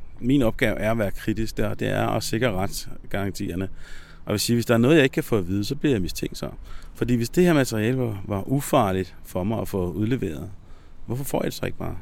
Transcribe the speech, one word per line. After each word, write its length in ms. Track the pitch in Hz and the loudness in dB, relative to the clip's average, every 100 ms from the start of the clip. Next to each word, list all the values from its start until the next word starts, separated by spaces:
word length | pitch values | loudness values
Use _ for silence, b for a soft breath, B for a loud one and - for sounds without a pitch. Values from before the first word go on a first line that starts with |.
| - - | -6 -4
min 220 | 123 143 | 2 4
opgave 380 | 123 - 117 67 | 4 2 0 2
er 120 | 104 | 0
at 60 | 117 | 2
være 140 | 98 | 0
kritisk 460 | - - 104 110 - | -2 -2 -2 -2 0
der, 160 | 107 | -2
det 140 | 101 107 | 0 0
er 200 | 101 113 | 0 0
at 160 | 107 | 0
sikre 280 | 107 110 123 | -2 0 0
retsgarantierne. 1120 | 92 101 107 - - - 101 98 92 98 87 95 B B B B B | 0 -2 -4 -8 -10 -6 -4 -4 -4 -4 -4 -4 B B B B B
Og 100 | - | -2
jeg 40 | |
vil 80 | 104 | -2
sige, 160 | - 120 | 2 2
hvis 100 | 113 | 4
der 80 | |
er 40 | 117 | 6
noget, 180 | 120 160 | 8 8
jeg 80 | |
ikke 100 | 131 | 6
kan 100 | - | 2
få 140 | - 113 | 0 0
at 100 | 87 | 2
vide, 180 | 98 104 | 0 0
så 100 | 143 | 0
bliver 200 | 156 117 | 2 2
jeg 60 | |
mistænksom. 560 | 82 - - - - - B B B - | 0 -2 -6 -6 -8 -8 B B B -4
Fordi 200 | 113 123 | 0 2
hvis 140 | 117 | 2
det 140 | - | 4
her 100 | 180 | 6
materiale 440 | 156 131 110 107 131 | 6 4 2 0 0
var, 260 | 120 104 101 | -2 -4 -4
var 200 | 101 95 | -4 0
ufarligt 680 | 139 139 143 104 95 95 - - | -2 2 4 4 2 -2 -6 -8
for 180 | 92 | -2
mig 160 | 92 113 | -2 -2
at 60 | 98 | -2
få 240 | 101 90 | -2 -2
udleveret, 600 | 82 107 127 92 76 90 - b b b b - | 0 0 0 -2 -6 -10 -14 b b b b -6
hvorfor 180 | 120 | -6
får 160 | 139 - | -2 -2
jeg 20 | - | -2
det 80 | |
så 120 | - 95 | -4 -6
ikke 120 | - | -4
bare? 200 | 87 87 | -6 -6